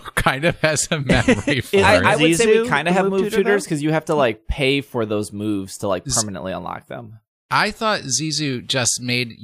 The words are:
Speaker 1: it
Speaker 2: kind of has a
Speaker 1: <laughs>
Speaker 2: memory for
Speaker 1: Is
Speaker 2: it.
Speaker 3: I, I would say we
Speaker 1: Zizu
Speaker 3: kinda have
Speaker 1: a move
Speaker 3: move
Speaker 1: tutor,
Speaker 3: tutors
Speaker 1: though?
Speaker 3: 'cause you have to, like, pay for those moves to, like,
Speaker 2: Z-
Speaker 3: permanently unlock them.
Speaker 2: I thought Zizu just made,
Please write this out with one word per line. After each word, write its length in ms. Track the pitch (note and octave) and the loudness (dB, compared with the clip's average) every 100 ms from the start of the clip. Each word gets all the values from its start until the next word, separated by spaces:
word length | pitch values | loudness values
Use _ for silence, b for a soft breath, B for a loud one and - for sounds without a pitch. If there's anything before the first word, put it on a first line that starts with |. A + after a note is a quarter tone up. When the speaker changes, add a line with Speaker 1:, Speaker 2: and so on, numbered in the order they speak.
| - | -4
Speaker 1:
it 80 | |
Speaker 2:
kind 300 | - E3 C3+ | -2 0 2
of 160 | D#3+ - | 0 0
has 260 | D#3 D3+ - | 0 0 -2
a 100 | D#3+ | -2
Speaker 1:
<laughs> 0 | |
Speaker 2:
memory 600 | C3 B2+ A#2 - - C3+ | 2 2 4 2 0 -2
for 140 | - G3 | 0 2
Speaker 1:
Is 60 | |
Speaker 2:
it. 0 | |
Speaker 3:
I, 300 | G3 G#3 F#3 | 4 4 4
I 40 | G3 | 4
would 200 | D#3 E3 | 4 4
say 100 | A3+ | 4
we 60 | A3 | 4
Speaker 1:
Zizu 100 | A#3 | 4
Speaker 3:
kinda 240 | D3 D#3+ | 0 2
have 140 | F#3+ E3+ | 2 2
Speaker 1:
a 40 | |
move 120 | F#3+ | 0
Speaker 3:
move 80 | G#3 | 0
Speaker 1:
tutor, 100 | G#3+ | 0
Speaker 3:
tutors 220 | G3 G3+ | 2 0
Speaker 1:
though? 40 | - | 0
Speaker 3:
'cause 120 | D3+ | -2
you 80 | D3+ | 0
have 140 | D#3 | 0
to, 100 | D#3+ | 0
like, 320 | D3+ B2+ A2 - | 2 2 0 -6
pay 340 | - C3+ C#3 | -2 0 0
for 240 | C3+ B2 G#2+ | -2 -4 -2
those 260 | G#2+ G#2 | -2 -4
moves 460 | G2+ G#2+ G2+ F#2+ - | -6 -4 -4 -4 -6
to, 100 | G2+ | -4
like, 180 | F#2 C3+ | -4 -2
Speaker 2:
Z- 140 | A#2+ | -4
Speaker 3:
permanently 320 | G#2+ F2+ F2+ | -4 -8 -8
unlock 360 | F2+ F2 E2+ - | -8 -8 -12 -12
them. 320 | C3 A2+ A2+ _ _ - | -16 -16 -20 _ _ -4
Speaker 2:
I 200 | C3+ G3+ | -2 0
thought 300 | G#3 A3 G3 | -2 -2 -2
Zizu 640 | C#3 B2+ D#3 D3 D3 B2+ F#2 | -2 -4 -2 -4 -4 -4 -4
just 340 | C3 A#2+ - | -2 0 -2
made, 340 | B2 B2 A#2+ - | -2 -2 -4 -8